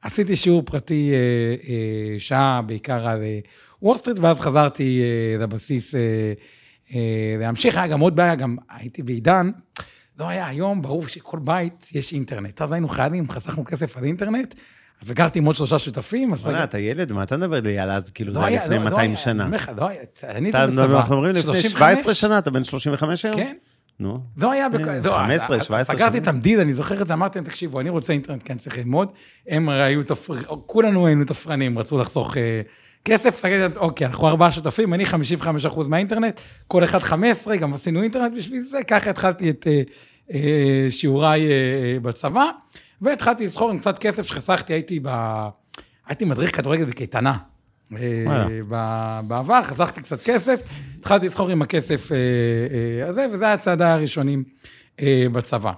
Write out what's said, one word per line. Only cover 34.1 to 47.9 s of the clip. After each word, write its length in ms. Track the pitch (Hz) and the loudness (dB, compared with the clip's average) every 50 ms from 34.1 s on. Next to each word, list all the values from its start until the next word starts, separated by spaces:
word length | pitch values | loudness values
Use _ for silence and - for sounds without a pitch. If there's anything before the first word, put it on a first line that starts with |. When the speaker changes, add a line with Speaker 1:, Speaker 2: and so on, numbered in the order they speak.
| 123 - - 156 | -2 2 2 4
Speaker 1:
ארבעה 240 | 156 160 175 170 | 6 6 6 4
שותפים, 420 | 156 165 151 156 - - 226 196 170 | 4 2 -4 -4 0 0 0 0 2
אני 120 | 180 196 | 0 0
חמישים 340 | - - 170 147 131 175 160 | 0 0 0 0 0 -2 -2
וחמש 260 | - 165 160 151 135 | -2 -2 -2 0 -2
אחוז 220 | 160 - 160 156 139 | -2 -2 -2 -2 0
מהאינטרנט, 520 | 156 170 202 190 220 220 226 226 220 - - - - - - _ | 0 0 0 0 0 0 0 -2 -2 -6 -14 -20 -20 -20 -10 _
כל 160 | - 180 175 | 4 6 6
אחד 160 | 160 - 190 - | 6 4 0 2
חמש 260 | - 165 156 202 240 | 2 0 4 4 4
עשרה, 260 | 226 - - 214 214 190 | 2 2 0 -2 -2 0
גם 160 | 160 143 139 | 0 -2 -2
עשינו 300 | 135 - 180 165 165 208 | -2 -2 -2 0 0 0
אינטרנט 300 | 226 214 254 247 233 233 247 | 0 0 0 -2 -2 -2 -4
בשביל 260 | 180 185 262 254 247 | -8 -6 -8 -8 -8
זה", 160 | 269 269 277 254 - | -6 -6 -6 -2 2
ככה 220 | 226 202 - 208 | 2 2 2 0
התחלתי 400 | 190 - - 190 180 180 190 160 | -4 0 0 -2 0 0 0 -2
את, 180 | 151 - - 165 | -2 0 0 2
אה, 120 | 151 143 135 139 - - - _ _ _ _ _ - | 2 2 2 0 -8 -20 -20 _ _ _ _ _ -6
אה, 540 | 139 147 147 151 151 139 135 135 135 135 135 | -2 0 2 2 4 4 4 4 4 2 0
שיעוריי, 520 | 123 - - 147 135 139 156 156 156 156 156 151 | -2 0 0 2 2 4 4 4 4 4 4 4
אה, 40 | |
אה, 480 | 143 135 131 127 131 135 127 123 127 131 | 4 4 4 2 0 0 0 0 -2 -2
בצבא, 440 | 117 123 117 - - 147 151 233 277 320 339 - _ _ _ - _ _ _ _ | -2 -6 -6 -4 -4 -2 2 2 2 2 0 -8 _ _ _ -20 _ _ _ _
והתחלתי 420 | 190 254 294 240 - 233 233 226 226 | -2 -2 -2 2 0 0 0 0 -2
לסחור 240 | 190 - - 226 233 | -6 -2 0 0 0
עם 100 | 208 156 | 0 0
קצת 180 | - 202 190 - | 0 -2 -2 0
כסף 280 | - 214 185 220 196 | -2 -2 -2 -2 -6
שחסכתי, 480 | - - 143 - - 185 - - - 170 | -6 -6 -8 0 0 0 0 0 -2 -4
הייתי 260 | 160 160 - 180 156 135 | -4 -4 -4 -6 -6 -4
ב-, 440 | 135 127 120 113 113 110 110 107 104 101 _ _ _ - - - _ _ _ _ - | -4 -4 -4 -2 -2 -4 -4 -6 -6 -10 _ _ _ -16 -16 -16 _ _ _ _ -10
הייתי 180 | 151 - 226 | -6 -2 0
מדריך 300 | 175 135 113 151 180 - | 0 0 0 0 -2 -2
כדורגל 300 | - 131 139 151 160 165 | -2 -2 -2 0 -2 -2
בקייטנה. 520 | 127 120 - 131 - - 120 117 135 135 - - - _ _ _ _ _ _ _ _ | -4 -4 -8 -10 -4 -2 0 0 0 0 -2 -6 -14 _ _ _ _ _ _ _ _